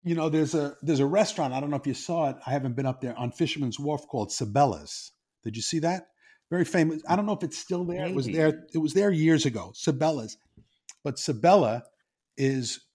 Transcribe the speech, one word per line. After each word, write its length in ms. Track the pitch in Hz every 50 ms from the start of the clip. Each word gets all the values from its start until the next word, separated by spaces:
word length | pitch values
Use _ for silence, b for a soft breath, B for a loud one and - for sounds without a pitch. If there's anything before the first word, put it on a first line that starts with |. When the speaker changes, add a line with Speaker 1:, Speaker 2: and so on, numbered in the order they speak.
| _
Speaker 1:
You 100 | 175 170
know, 120 | 165 156
there's 260 | 160 151 156 156 131 -
a, 220 | 160 143 143 139 _
there's 180 | - 147 160 131
a 60 | 139
restaurant, 480 | 139 165 202 214 - - - 156 147 165
I 80 | 156
don't 80 | 139 147
know 80 | 147
if 100 | 139 -
you 60 | 143 123
saw 360 | - - - 170 170 156 139
it, 60 | 127 - -
I 60 | 131
haven't 240 | 131 143 131 131 120
been 100 | 123 135
up 140 | 131 127 -
there, 180 | - 123 117
on 140 | - 123 117
Fisherman's 480 | - - 170 - - 147 143 123 107 -
Wharf 220 | 143 147 151 139 -
called 240 | _ - 123 104 98 -
Sabella's. 800 | - 143 107 101 139 143 135 98 76 73 - - - - - _ _ _ _ _ _ _
Did 120 | - 107
you 60 | 113
see 180 | 110 - - 160
that? 280 | 151 165 180 185 - _ _ b b b b b b _
Very 160 | 165 180 175
famous. 360 | - - 180 160 160 160 156 -
I 80 | - 175
don't 100 | 196 202
know 80 | 208 208
if 80 | - 180
it's 140 | 156 -
still 280 | - - - 185 175 180
there. 200 | 170 175 185 185
It 80 | 180 190
was 140 | 139 131
Speaker 2:
Maybe. 20 | 117
Speaker 1:
there, 360 | 101 160 156 156 151 156 - - -
it 60 | 160
was 140 | 156 147 139
there 180 | 190 202 202
years 340 | 190 156 156 160 160 147 -
ago. 260 | 143 117 110 90 95 -
Sabella's. 640 | - - - 147 127 156 156 160 135 110 110 - _ _ _ _ - _ _ _ _ _ - - _ _
But 160 | 143 131 -
Sabella 640 | - - 139 107 135 170 190 202 151 110 110 120 - - _ _ _ _ _ _ _ _ _
is 440 | - 135 135 135 131 120 110 - - _ _